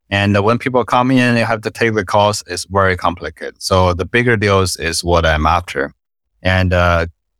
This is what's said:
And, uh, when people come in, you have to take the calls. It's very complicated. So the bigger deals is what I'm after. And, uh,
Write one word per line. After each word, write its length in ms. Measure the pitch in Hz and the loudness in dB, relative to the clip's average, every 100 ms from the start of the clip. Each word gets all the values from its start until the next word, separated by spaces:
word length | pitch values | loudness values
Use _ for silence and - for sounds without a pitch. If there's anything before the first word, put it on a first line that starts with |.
| - | -4
And, 260 | 101 101 101 | 0 2 2
uh, 80 | |
when 140 | 101 120 | 2 0
people 260 | 127 127 | 0 -2
come 280 | 110 127 127 | 0 0 2
in, 260 | 131 123 120 | 2 2 2
you 80 | 113 | 0
have 160 | 113 | -4
to 100 | 107 | -6
take 220 | - 117 | -2 -2
the 100 | 107 | 0
calls. 400 | 90 107 104 104 - | 0 2 2 0 -6
It's 180 | 87 - | -10 -4
very 320 | 98 95 90 | 0 0 0
complicated. 640 | 85 78 76 - 69 - | -2 -4 -10 -12 -14 -10
So 320 | - 95 90 | -2 2 2
the 120 | 85 87 | 0 -2
bigger 300 | 120 123 110 | 0 0 2
deals 400 | 104 98 95 - | 2 2 0 -4
is 280 | 80 82 | -6 -4
what 200 | 85 85 82 | 0 0 2
I'm 200 | 78 78 | 0 2
after. 480 | 87 - 69 71 _ _ _ _ _ | 0 -2 -8 -8 _ _ _ _ _
And, 320 | 90 92 92 | -2 0 2
uh, 320 | 90 87 85 85 - _ | 2 2 2 -2 -10 _